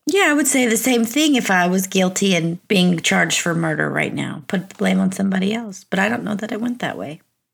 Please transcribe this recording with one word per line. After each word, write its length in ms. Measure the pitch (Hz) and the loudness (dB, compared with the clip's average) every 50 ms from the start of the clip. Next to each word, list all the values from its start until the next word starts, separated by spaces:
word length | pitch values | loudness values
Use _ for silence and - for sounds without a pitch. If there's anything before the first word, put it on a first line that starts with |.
| _ | _
Yeah, 220 | 302 381 403 381 311 | 0 2 2 4 4
I 40 | 294 | 2
would 140 | 294 294 | 2 2
say 200 | - - 262 254 | 2 2 2 2
the 100 | 226 226 | 2 0
same 280 | 226 - 254 254 233 226 | 0 2 2 2 2 0
thing 300 | 226 - 294 311 311 277 | 0 0 2 2 4 4
if 140 | 240 - - | 2 2 2
I 160 | 190 180 175 | 2 2 2
was 220 | 180 185 190 190 | 2 2 0 0
guilty 480 | - - 190 185 185 185 - 196 196 180 | 0 0 0 2 2 0 0 2 2 2
and 300 | 165 165 165 170 - - | 2 0 -2 -4 -6 -4
being 320 | - 214 185 180 180 175 160 | 0 2 4 4 4 2 2
charged 400 | - - 196 180 170 165 - - | 0 0 2 2 2 0 0 -2
for 160 | - 175 165 | -2 0 0
murder 340 | 165 165 160 151 151 151 147 | 0 0 0 0 -2 -2 -2
right 240 | 143 151 151 135 - | -2 -2 -2 -2 -4
now. 300 | 151 135 131 135 151 - | -4 -6 -6 -8 -10 -8
Put 220 | - 202 180 - - | -4 -4 -4 -4 -6
the 60 | - | -6
blame 240 | - 98 95 190 - | -4 0 0 2 2
on 120 | 95 92 | 2 0
somebody 420 | 95 - 98 98 - 95 95 101 220 | 0 0 -2 0 0 0 0 -2 -2
else. 300 | 240 233 208 190 - - _ | -4 -6 -10 -14 -16 -8 _
But 80 | 196 | -2
I 100 | 190 196 | 0 0
don't 160 | 220 240 233 - | 0 -2 -4 -4
know 120 | - 208 | -6 -6
that 160 | 190 214 208 | -6 -6 -6
it 100 | 233 208 | -6 -4
went 180 | 233 247 240 - | -4 -6 -4 -4
that 180 | 185 135 - 87 | -6 -6 -6 -8
way. 220 | 98 135 156 - _ _ _ _ _ _ | -10 -10 -12 -14 _ _ _ _ _ _